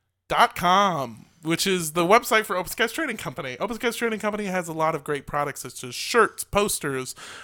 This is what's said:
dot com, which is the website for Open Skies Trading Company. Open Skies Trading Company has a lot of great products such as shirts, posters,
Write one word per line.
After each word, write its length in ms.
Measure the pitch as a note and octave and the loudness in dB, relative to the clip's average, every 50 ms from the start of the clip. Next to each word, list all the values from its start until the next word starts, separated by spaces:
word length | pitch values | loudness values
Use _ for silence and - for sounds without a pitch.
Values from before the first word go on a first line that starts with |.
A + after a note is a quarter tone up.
| _ _ _ _ _ | _ _ _ _ _
dot 280 | - D#3 D#3 A#3 A3+ - | -2 4 4 4 4 2
com, 720 | - F3+ - F3+ G3+ G3+ F#3+ E3 C#3+ C3 A#2 A2 - - _ _ _ - | 0 2 4 6 6 6 4 2 0 -4 -6 -8 -16 -20 _ _ _ -2
which 240 | D#3 E3 - - | -2 0 0 2
is 240 | G3 F#3 F3+ E3 D#3 D3+ | 2 2 0 0 -2 0
the 120 | F3 E3+ | 2 4
website 400 | F3 G#3+ B3 C4 - B3 A3 G#3+ | 6 6 6 6 4 2 2 2
for 120 | - F#3+ | 2 -2
Open 140 | F3+ F3 - | -4 -4 -4
Skies 200 | - - A#3 A#3 - | -2 -2 -2 -2 0
Trading 240 | D#4+ E4 C#4 A3+ | -4 -4 -4 -4
Company. 400 | - - E3 C3 - C#3+ B2+ B2 - | -6 -8 -8 -8 -8 -8 -8 -6 -6
Open 160 | F#3 G#3 A#3 | -4 -4 -4
Skies 200 | G3+ - A#3 A3 | -2 -4 -4 -2
Trading 240 | - A#3 A#3 A3 G3 | -2 -2 -2 -2 -2
Company 260 | G#3+ G#3 G#3 G#3 G#3 | -4 -4 -2 -2 -4
has 220 | F#3+ F#3 F#3 E3+ | -2 -2 -2 -2
a 60 | E3 D#3+ | -4 -2
lot 220 | D#3+ D#3+ D#3+ D#3+ | 0 0 0 0
of 80 | C#3+ C#3 | -2 -4
great 240 | - D3 C#3 - | -4 -4 -4 -4
products 340 | - - D3 D3 C#3+ C3 - | -4 -2 -2 -2 -2 -4 -10
such 220 | - B2+ - - - | -12 -12 -12 -12 -12
as 100 | B2 A#2+ | -10 -8
shirts, 500 | - - - - A#3 G#3 - - - - | -8 -6 0 4 4 4 4 2 -6 -8
posters, 680 | - - G3+ G#3 G#3 - - - C#3+ C3+ C3 B2+ - - - - - - - | -2 0 2 2 2 0 -2 -2 -4 -4 -4 -6 -8 -10 -14 -16 -16 -16 -16